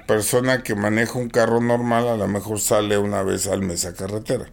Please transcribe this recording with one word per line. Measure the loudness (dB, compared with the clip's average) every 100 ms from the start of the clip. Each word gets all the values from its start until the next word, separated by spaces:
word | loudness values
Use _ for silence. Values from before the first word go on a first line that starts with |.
| 0
persona | 0 2 0 2 0
que | -2
maneja | -2 0 0 0 -2
un | -2
carro | 2 4 4
normal | 2 0 2 2 2
a | 0
lo | 0
mejor | -2 -4 -4
sale | 2 2 4 2
una | 2 0
vez | 0 -2 0
al | -2
mes | -2 -4 -6
a |
carretera. | -6 -6 -6 -4 -4 -6